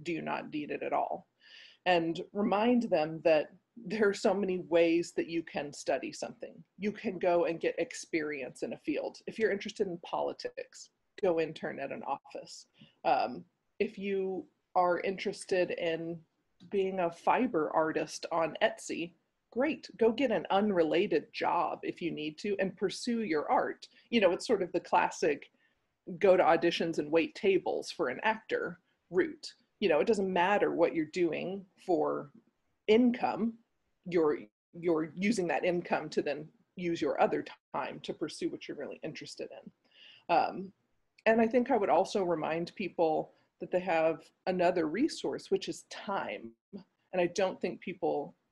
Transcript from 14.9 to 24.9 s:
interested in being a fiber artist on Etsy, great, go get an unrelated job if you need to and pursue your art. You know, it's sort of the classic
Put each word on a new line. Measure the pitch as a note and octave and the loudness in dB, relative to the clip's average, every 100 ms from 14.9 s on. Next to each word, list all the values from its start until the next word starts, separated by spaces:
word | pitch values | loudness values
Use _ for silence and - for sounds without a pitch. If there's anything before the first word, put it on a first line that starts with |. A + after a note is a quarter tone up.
| F3 | 2
interested | - F#3+ G#3+ - - F#3 F3 | -2 -4 -4 -6 0 2 2
in | - E3+ E3 E3 E3+ - _ _ _ F3+ | 0 -2 -2 -4 -8 -12 _ _ _ -6
being | G3+ F#3+ F#3+ | -2 0 0
a | E3+ | -2
fiber | E3+ - E3+ B3 E3 D3+ | 0 2 2 2 0 0
artist | D#3+ D#3+ D3 D#3 - - | 2 2 0 -4 -6 -4
on | E3 D#3+ - | -2 -2 0
Etsy, | A3 - - D3+ F3 _ _ _ _ | 0 -2 -8 -8 -8 _ _ _ _
great, | A3+ D4 - - - | -2 -2 -2 -6 2
go | A3+ | 2
get | A3+ C4 | 4 0
an | F#3+ D3+ | 0 2
unrelated | F#3+ G#3+ F3+ D#3 D#3 G3 D#3+ - | 2 2 2 2 2 2 0 -2
job | - - E3 - - | -4 0 0 0 -4
if | - - | -8 -6
you | E3+ | -6
need | D3+ D3+ D3+ | -6 -8 -6
to | G#3 G3+ | -4 -2
and | F#3+ - | -2 -2
pursue | F#3+ - - A#3 | -6 -4 -4 -2
your | G#3+ - - | 0 -2 2
art. | B3+ C#3 - - _ - | 0 0 -6 -14 _ -2
You | A3+ | 2
know, | F#3+ | 4
it's | F#3 - | 2 0
sort | G3+ | 0
of | F3+ | 0
the | E3+ | -4
classic | - | 0